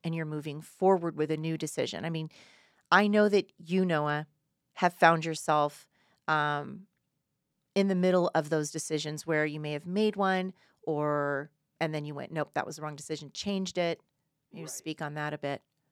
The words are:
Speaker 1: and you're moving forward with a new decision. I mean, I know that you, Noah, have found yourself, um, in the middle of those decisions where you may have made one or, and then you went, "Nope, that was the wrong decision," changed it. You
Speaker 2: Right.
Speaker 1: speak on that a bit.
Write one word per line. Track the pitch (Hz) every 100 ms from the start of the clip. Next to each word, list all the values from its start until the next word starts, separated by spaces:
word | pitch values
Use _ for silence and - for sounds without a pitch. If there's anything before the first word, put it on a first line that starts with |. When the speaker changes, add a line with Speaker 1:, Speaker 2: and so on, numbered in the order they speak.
Speaker 1:
and | 170
you're | 165 156
moving | 151 151 147
forward | 156 - 185 185 170 143
with | 151
a | 156
new | 160 160
decision. | 151 - 127 82
I | 165
mean, | 160 156 - - _ _ _ _
I | 180 208
know | 214 208
that | 202 185 -
you, | 160 185
Noah, | 185 160 147 147 151 _ _ _ _
have | - 180
found | 175 165 165
yourself, | 160 156 - 151 147 - - _ _ _ -
um, | 156 147 147 143 143 196 _ _ _ _ _ _ _ _
in | - 196
the |
middle | 185 185 180 175
of | 160 147
those | 160 151
decisions | 160 - 156 151 151 -
where | 156 151
you | 151
may | 151
have | 147 175
made | 190 214 202
one | 190 185 185 - _ _
or, | - 151 151 147 143 143 147 _ _ -
and | 160
then | 151
you | 147
went, | 143 -
"Nope, | 160 147
that | - -
was | 156
the |
wrong | 151 147
decision," | - 156 143
changed | - 202 196 185 180
it. | 170 165 _ _ _ _ _
You | -
Speaker 2:
Right. | 156
Speaker 1:
speak | - 160 156
on | 151
that | 151 151
a | 151
bit. | 139 139 _ _ _